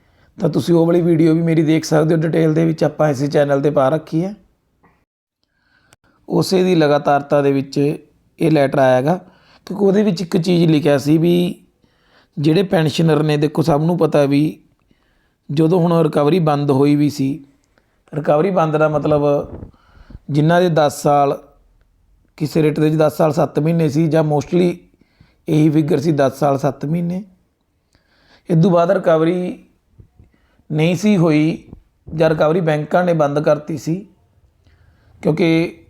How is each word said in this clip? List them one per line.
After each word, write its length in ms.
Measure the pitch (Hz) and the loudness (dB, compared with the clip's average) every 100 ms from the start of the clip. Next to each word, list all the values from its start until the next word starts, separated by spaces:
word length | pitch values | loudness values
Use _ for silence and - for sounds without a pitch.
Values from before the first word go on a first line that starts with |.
| _ _ _ - | _ _ _ -6
ਤਾਂ 80 | 165 | -4
ਤੁਸੀਂ 260 | 160 143 170 | -2 0 2
ਉਹ 100 | 165 | 2
ਵਾਲੀ 160 | 170 | 2
ਵੀਡੀਓ 340 | 170 160 165 160 | 2 2 2 2
ਵੀ 60 | |
ਮੇਰੀ 220 | 165 160 | 2 0
ਦੇਖ 220 | 151 160 156 | 2 0 0
ਸਕਦੇ 300 | 160 156 165 | 0 2 0
ਹੋ, 40 | |
ਡਿਟੇਲ 340 | 160 165 160 | 0 0 0
ਦੇ 120 | 156 165 | 2 0
ਵਿੱਚ 180 | 160 | 0
ਆਪਾਂ 260 | 160 - 151 | -2 0 -2
ਇਸੇ 180 | 127 143 | 0 -2
ਚੈਨਲ 320 | 151 143 139 | 0 0 0
'ਤੇ 100 | 147 | 0
ਪਾ 200 | 143 131 | 0 0
ਰੱਖੀ 360 | 156 156 160 185 | 0 -4 -4 -4
ਹੈ। 100 | 214 _ _ _ _ _ _ _ _ _ _ _ _ _ _ _ _ _ _ - | -8 _ _ _ _ _ _ _ _ _ _ _ _ _ _ _ _ _ _ -4
ਉਸੇ 340 | 170 160 190 | -2 0 0
ਦੀ 120 | 185 175 | 2 2
ਲਗਾਤਾਰਤਾ 640 | 147 143 - 143 139 147 | 2 2 0 -2 0 0
ਦੇ 100 | 139 | 0
ਵਿੱਚ 480 | 139 135 147 143 160 - _ _ - | -2 -4 -4 -4 -4 -12 _ _ -4
ਇਹ 120 | 165 | 0
ਲੈਟਰ 280 | 156 139 143 | 2 2 2
ਆਇਆ 220 | 131 127 | 2 2
ਗਾ, 180 | 135 170 - _ _ _ - | 0 -2 -6 _ _ _ -12
ਕਿਉਂਕਿ 200 | 190 202 | -2 0
ਉਹਦੇ 180 | 196 | 2
ਵਿੱਚ 180 | 214 170 | 0 -2
ਇੱਕ 160 | 175 185 | -2 -2
ਚੀਜ਼ 340 | 170 175 165 | 0 2 2
ਲਿਖਿਆ 260 | 156 156 143 | 2 2 0
ਸੀ 200 | 139 160 | 2 0
ਵੀ 480 | 170 175 180 - _ _ _ _ _ _ _ - | 2 0 -2 -6 _ _ _ _ _ _ _ -4
ਜਿਹੜੇ 240 | 147 160 | 0 0
ਪੈਨਸ਼ਨਰ 600 | 190 196 156 - 165 151 | 0 0 0 0 0 0
ਨੇ, 140 | 156 147 | 0 0
ਦੇਖੋ, 240 | 147 - | -2 -2
ਸਭ 200 | - 147 | 0 0
ਨੂੰ 140 | 160 175 | 0 -2
ਪਤਾ 280 | 160 151 143 | 0 0 0
ਵੀ 380 | 143 147 - _ _ _ _ _ _ _ _ - | 0 -2 -4 _ _ _ _ _ _ _ _ -8
ਜਦੋਂ 280 | 147 160 180 | -2 0 2
ਹੁਣ 240 | 170 170 | 2 2
ਰਿਕਵਰੀ 360 | 160 156 147 185 | 0 0 0 0
ਬੰਦ 320 | 156 143 143 | 0 -2 0
ਹੋਈ 240 | 135 143 147 | 2 2 2
ਵੀ 140 | 147 | 0
ਸੀ, 360 | 139 135 151 - _ _ _ _ _ _ | -2 -6 -6 -12 _ _ _ _ _ _
ਰਿਕਵਰੀ 380 | 156 151 151 185 | -8 -2 0 0
ਬੰਦ 260 | 185 160 151 | 0 0 0
ਦਾ 120 | 156 | 0
ਮਤਲਬ 340 | 151 151 151 147 143 - - - _ _ - - - - | -2 -2 0 0 -2 -4 -14 -20 _ _ -20 -20 -18 -6
ਜਿਨ੍ਹਾਂ 320 | 139 156 175 | 0 2 2
ਦੇ 80 | 180 | 2
ਦਸ 320 | 160 147 - | 2 0 0
ਸਾਲ, 420 | 202 180 139 - - _ _ _ _ _ _ _ _ - | 0 2 2 -2 -10 _ _ _ _ _ _ _ _ -8
ਕਿਸੇ 240 | 151 170 | -4 0
ਰਿਟ 180 | 151 151 | 0 0
ਦੇ 100 | 156 | 0
ਵਿੱਚ 60 | 156 | 2
ਦਸ 220 | 151 - | 0 0
ਸਾਲ 160 | 160 | -2
ਸੱਤ 260 | 147 147 - | 0 -2 -2
ਮਹੀਨੇ 300 | 151 165 160 | -2 0 0
ਸੀ, 180 | 143 160 | 0 0
ਜਾਂ 160 | 156 | 0
mostly 500 | 156 147 - 175 180 175 - _ _ _ _ _ - | 0 -2 -2 0 0 -2 -12 _ _ _ _ _ -4
ਇਹੀ 220 | 156 156 | 0 2
ਫਿਗਰ 300 | 151 147 147 | 2 0 -2
ਸੀ, 120 | 160 | 0
ਦਸ 280 | 143 135 - | 0 0 0
ਸਾਲ 180 | 147 139 | -2 -2
ਸੱਤ 280 | 143 - 147 | -2 -4 -6
ਮਹੀਨੇ। 380 | 170 170 180 214 _ _ _ _ _ _ _ _ _ _ _ - | -4 -4 -8 -10 _ _ _ _ _ _ _ _ _ _ _ -2
ਇਸ 140 | 165 | 2
ਤੋਂ 80 | 196 | 4
ਬਾਅਦ 200 | 175 175 | 2 2
ਰਿਕਵਰੀ 720 | 190 180 160 165 180 180 - _ _ _ _ - _ - _ _ _ - | 0 2 2 2 -2 -6 -10 _ _ _ _ -20 _ -20 _ _ _ -8
ਨਹੀਂ 240 | 151 160 175 | -2 -2 0
ਸੀ 220 | 214 202 | 0 2
ਹੋਈ, 520 | 165 151 156 - - - _ _ - 156 | 2 2 0 -4 -10 -20 _ _ -12 -2
ਜਾਂ 140 | 160 | 0
ਰਿਕਵਰੀ 320 | 156 156 170 | 2 0 0
ਬੈਂਕਾਂ 420 | 160 151 151 175 | 0 -2 -2 -2
ਨੇ 100 | 180 | 0
ਬੰਦ 260 | 165 143 147 | 0 0 0
ਕਰਤੀ 380 | 156 147 - 156 | 0 0 -2 -8
ਸੀ, 300 | 147 175 214 _ _ _ _ _ _ _ _ _ _ _ | -6 -6 -8 _ _ _ _ _ _ _ _ _ _ _
ਕਿਉਂਕਿ 560 | - 156 170 165 170 - _ | -4 0 0 0 -2 -8 _